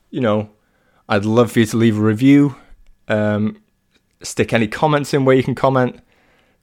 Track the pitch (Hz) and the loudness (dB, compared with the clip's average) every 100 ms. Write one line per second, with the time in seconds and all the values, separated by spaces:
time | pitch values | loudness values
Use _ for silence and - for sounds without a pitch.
0 | _ 165 120 107 104 _ _ _ _ _ | _ -6 -2 -2 -4 _ _ _ _ _
1 | - 107 107 113 113 - 113 117 117 107 | -4 -4 0 2 2 2 0 2 0 2
2 | 107 107 135 143 143 - - - - _ | 0 2 4 4 4 -2 -18 -20 -20 _
3 | _ 107 107 104 107 107 _ _ _ _ | _ -2 0 -2 -4 -6 _ _ _ _
4 | _ _ - - 110 117 107 - 156 147 | _ _ -14 -6 -2 0 -2 -2 -2 -2
5 | 139 147 131 131 127 120 139 131 123 - | -2 -2 2 2 0 -2 0 0 -2 -4
6 | _ _ _ _ _ _ | _ _ _ _ _ _